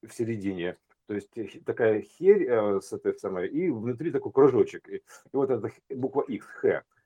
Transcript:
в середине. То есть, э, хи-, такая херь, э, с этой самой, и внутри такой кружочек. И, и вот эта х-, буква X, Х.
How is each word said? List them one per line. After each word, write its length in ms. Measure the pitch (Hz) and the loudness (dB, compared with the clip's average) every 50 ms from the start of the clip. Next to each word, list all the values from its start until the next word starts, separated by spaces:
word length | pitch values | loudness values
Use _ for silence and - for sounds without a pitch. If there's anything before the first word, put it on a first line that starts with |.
| - | -20
в 100 | - - | -12 -8
середине. 640 | - 117 113 113 104 95 98 95 87 85 90 87 - _ _ _ _ _ | -6 -4 -4 -4 -4 -4 -4 -4 -4 -4 -6 -6 -8 _ _ _ _ _
То 80 | - 104 | -8 -6
есть, 220 | 101 - - - | -6 -8 -8 -10
э, 80 | 117 104 | -10 -10
хи-, 140 | - - - - | -10 -12 -10 -6
такая 360 | - 113 - 120 110 107 104 | -6 -2 2 2 4 2 2
херь, 440 | - - _ - 165 190 208 196 160 127 | -2 -8 _ 4 6 6 6 6 4 2
э, 320 | 123 113 104 104 98 98 | 2 2 2 2 0 0
с 120 | - - 110 | -2 -6 -8
этой 200 | - - 101 95 - | -4 -2 -2 -2 -2
самой, 300 | - 98 95 90 90 - | -4 -6 -4 -4 -4 -4
и 200 | - 156 185 175 | -4 -2 -2 -2
внутри 400 | 127 110 107 123 123 117 156 170 | -2 -4 -4 -6 -6 -6 -4 -4
такой 200 | - - - - - | -4 -4 -4 0 4
кружочек. 560 | 135 147 135 123 110 98 - - 82 - - | 6 6 6 6 4 2 2 -2 -12 -14 -12
И, 80 | 98 | -14
и 40 | 95 - - - - - _ - | -14 -14 -16 -20 -20 -14 _ -4
вот 160 | 135 139 131 | -2 0 0
эта 180 | 127 110 - - | 0 -2 -4 -6
х-, 60 | - _ _ - | -10 _ _ -14
буква 300 | 135 123 131 - - - - | -8 -6 -6 -4 -2 -2 -2
X, 220 | - 110 - - | -2 -6 -8 -10
Х. 380 | - - - - 107 85 73 - _ _ _ _ | -14 -8 -2 0 0 0 0 -4 _ _ _ _